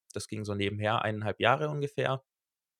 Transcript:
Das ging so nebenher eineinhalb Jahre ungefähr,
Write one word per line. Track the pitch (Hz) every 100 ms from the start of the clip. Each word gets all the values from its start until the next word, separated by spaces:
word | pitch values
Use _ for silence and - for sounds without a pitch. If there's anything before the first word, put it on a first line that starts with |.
| -
Das | 101 -
ging | 107
so | 104
nebenher | 101 101 104 107 117
eineinhalb | 110 107 107 95
Jahre | 107 135 151
ungefähr, | 147 143 - 131 135 - _ _ _ _